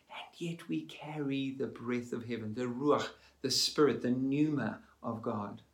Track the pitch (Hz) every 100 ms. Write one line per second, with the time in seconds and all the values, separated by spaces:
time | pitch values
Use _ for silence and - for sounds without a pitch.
0 | - - - - 170 170 - 160 160 -
1 | 147 151 139 135 135 135 113 - 117 123
2 | 120 127 113 113 107 110 127 120 147 123
3 | - - - _ 131 131 - - 143 113
4 | 127 127 135 139 151 139 107 107 - -
5 | - 113 117 110 101 104 -